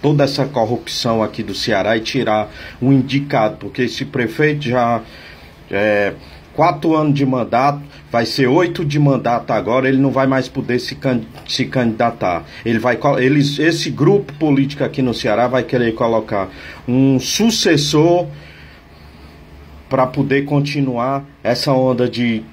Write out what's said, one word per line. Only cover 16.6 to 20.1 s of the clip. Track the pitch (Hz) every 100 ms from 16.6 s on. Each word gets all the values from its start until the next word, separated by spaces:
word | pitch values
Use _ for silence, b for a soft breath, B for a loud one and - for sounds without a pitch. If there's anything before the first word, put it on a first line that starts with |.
| B B -
um | 123 135 131
sucessor | - - 226 226 202 151 147 151 165 175 165 B B B B B - - - - - - - - - - -
pra | 127
poder | 131